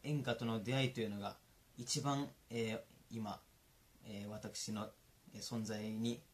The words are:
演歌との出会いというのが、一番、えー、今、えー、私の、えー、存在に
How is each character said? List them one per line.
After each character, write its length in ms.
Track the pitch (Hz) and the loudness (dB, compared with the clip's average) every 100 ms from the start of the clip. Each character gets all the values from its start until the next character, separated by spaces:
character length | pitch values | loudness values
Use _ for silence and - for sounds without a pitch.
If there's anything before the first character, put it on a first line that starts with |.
演 160 | - 147 | 0 2
歌 160 | 123 117 | 2 2
と 100 | 117 | 2
の 180 | 110 | 2
出 120 | 104 135 | 2 4
会 140 | 131 | 4
い 40 | |
と 80 | 127 | 2
い 40 | 110 | 0
う 40 | |
の 100 | 101 | 0
が、 180 | 101 - - - - - | -4 -6 -16 -20 -18 -8
一 240 | 123 147 | -2 0
番、 280 | 143 139 139 - - | 2 2 0 -6 -4
え 240 | 117 113 110 | 0 0 0
ー、 40 | - - - | -6 -18 -8
今、 320 | 117 107 98 - - - - - - - | -4 -4 -6 -10 -20 -20 -20 -20 -20 -10
え 200 | 101 104 | -8 -6
ー、 20 | |
私 420 | 107 104 - - | -6 -6 -4 -2
の、 180 | 107 107 - - - - | -2 -4 -8 -20 -20 -16
え 60 | 110 | -8
ー、 20 | |
存 220 | - 117 | -2 0
在 180 | 110 107 110 | 0 0 0
に 320 | 110 117 120 - | 2 2 0 -4